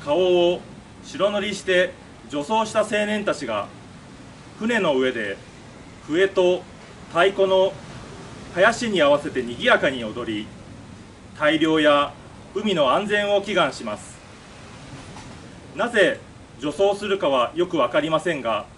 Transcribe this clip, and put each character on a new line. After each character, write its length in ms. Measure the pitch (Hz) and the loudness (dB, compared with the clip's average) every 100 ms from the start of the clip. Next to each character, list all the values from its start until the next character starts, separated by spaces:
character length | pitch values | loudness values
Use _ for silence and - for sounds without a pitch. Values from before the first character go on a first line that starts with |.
顔 140 | 285 180 185 175 175 | 0 2 4 4 4
を 80 | 180 - - - - | 0 -8 -20 -20 -20
白 280 | - 139 170 | -14 -2 0
塗 100 | 208 | 0
り 140 | 208 | -4
し 80 | 185 | -6
て 320 | 185 180 180 - - - - | 2 2 2 -4 -20 -20 -8
女 160 | 196 | -6
装 220 | 185 220 214 | -2 0 0
し 80 | |
た 60 | 220 | -2
青 260 | 208 208 208 | 0 -2 -2
年 180 | 214 | -2
た 100 | 180 | -2
ち 120 | 151 123 | -4 -4
が、 220 | 107 - - - - - - - - - - | -6 -6 -14 -20 -20 -20 -20 -20 -20 -20 -6
船 220 | 220 233 | -2 0
の 180 | 180 131 | 2 2
上 140 | 131 | 0
で 260 | 120 104 98 - - - - - - - | -2 -6 -8 -14 -20 -20 -20 -20 -20 -4
笛 220 | 160 190 | 0 2
と 340 | 190 180 180 - - - - - | 4 2 2 -6 -20 -20 -20 -4
太 200 | 165 196 | 2 2
鼓 180 | 196 190 | 4 4
の 260 | 190 190 - - - - - - - - | 4 2 -2 -16 -16 -16 -16 -16 -18 -8
囃 180 | 175 208 | 4 4
子 160 | 226 233 | 4 -2
に 100 | 190 | 2
合 80 | 143 | 4
わ 100 | 147 | 4
せ 120 | 151 | 0
て 120 | 123 | -4
賑 220 | 120 120 | -4 -2
や 140 | 240 214 | 2 4
か 100 | 156 | 2
に 160 | 131 | -2
踊 260 | 110 107 113 | -6 -6 -6
り、 160 | 107 104 - - - - - - - - - | -6 -8 -16 -18 -18 -18 -20 -20 -20 -20 0
大 180 | 151 156 | 2 4
漁 220 | 160 156 | 4 4
や 320 | 151 143 147 - - - - | 6 4 2 -6 -20 -20 -10
海 200 | - 220 | -4 -2
の 180 | 170 135 | 2 4
安 140 | 151 202 | 2 2
全 280 | 208 202 | 0 2
を 60 | 202 | 0
祈 140 | 196 | 0
願 180 | 180 147 | 0 0
し 100 | - | -2
ま 140 | 117 104 | -10 -10
す。 220 | - - - - - - - - - - - - - - - - - | -12 -20 -20 -20 -20 -20 -20 -20 -18 -16 -16 -18 -18 -18 -20 -20 -14
な 140 | - 226 | -6 0
ぜ 320 | 220 165 110 - - - - | 4 2 2 -12 -20 -20 -8
女 100 | - | -8
装 240 | - 202 | 2 2
す 120 | 202 208 | 2 -2
る 120 | 190 | 0
か 120 | 170 | 2
は 200 | 135 117 | 2 0
よ 120 | 160 175 | 0 -2
く 120 | 165 | 0
わ 100 | 120 | 2
か 100 | 156 | 0
り 120 | 156 | 0
ま 100 | 156 | 0
せ 140 | 180 | 0
ん 80 | 151 | -2
が 240 | 117 104 - | -2 -4 -6